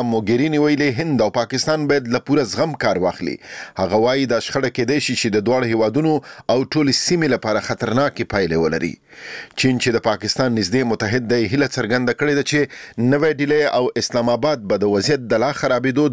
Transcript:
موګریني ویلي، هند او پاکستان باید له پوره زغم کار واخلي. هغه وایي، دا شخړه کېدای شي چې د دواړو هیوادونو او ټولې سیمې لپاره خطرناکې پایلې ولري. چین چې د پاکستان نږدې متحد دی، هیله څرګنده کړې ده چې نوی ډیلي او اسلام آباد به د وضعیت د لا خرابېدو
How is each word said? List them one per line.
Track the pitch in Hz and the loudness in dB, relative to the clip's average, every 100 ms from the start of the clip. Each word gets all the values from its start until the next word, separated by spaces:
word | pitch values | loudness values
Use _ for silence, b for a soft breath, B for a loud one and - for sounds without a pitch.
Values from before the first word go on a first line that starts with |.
| 123 | 0
موګریني | 113 104 120 156 151 | 0 2 0 2 2
ویلي، | 147 143 147 117 | 2 2 0 0
هند | 165 127 107 | 0 2 2
او | 120 | 0
پاکستان | 117 131 - 156 143 | -2 -2 -2 0 0
باید | 143 120 | 0 0
له | 123 - | -4 0
پوره | 143 117 | 0 0
زغم | 107 160 143 | -2 -2 -2
کار | 113 90 90 | -2 0 0
واخلي. | - 82 - B B B - | -2 -6 -8 B B B -4
هغه | 92 107 117 | 0 2 2
وایي، | 135 131 | 2 0
دا | 117 - | -2 -2
شخړه | 139 131 - | -4 -2 -2
کېدای | 117 147 - | 0 0 0
شي | 120 | -2
چې | 117 104 | 0 0
د | 101 | 2
دواړو | 127 120 | 2 2
هیوادونو | 113 110 123 160 151 B B - | 2 2 2 2 0 B B -2
او | 123 | 0
ټولې | 131 156 143 127 | 0 0 2 0
سیمې | - 175 151 120 | 0 0 2 0
لپاره | 110 107 - | 0 -2 -2
خطرناکې | 117 113 117 143 - - | -4 0 0 0 -2 -4
پایلې | 101 87 82 | -2 0 2
ولري. | 80 80 85 - B B B B B - | 0 0 -4 -8 B B B B B -2
چین | 131 123 | 0 2
چې | - 110 | 2 0
د | 113 | 0
پاکستان | 104 107 - 131 113 | -2 -2 0 2 2
نږدې | 90 123 123 107 | 2 0 0 0
متحد | 107 123 113 120 | 0 -2 0 0
دی، | 107 | 2
هیله | 139 135 | 0 0
څرګنده | - 110 123 123 117 | -2 -2 0 0 0
کړې | 147 143 | 0 0
ده | 135 | 0
چې | 147 135 B B - 123 | 0 -2 B B -2 0
نوی | 143 156 139 | 2 2 0
ډیلي | 143 151 147 123 | 0 2 2 0
او | 123 117 | 0 -2
اسلام | - 123 117 117 | -2 0 0 0
آباد | 147 143 101 | 0 -2 -2
به | 104 104 | 0 2
د | 101 | 2
وضعیت | 98 139 117 | 0 -2 0
د | 110 131 | 0 0
لا | 143 | -2
خرابېدو | 139 123 131 131 151 | 0 0 0 0 0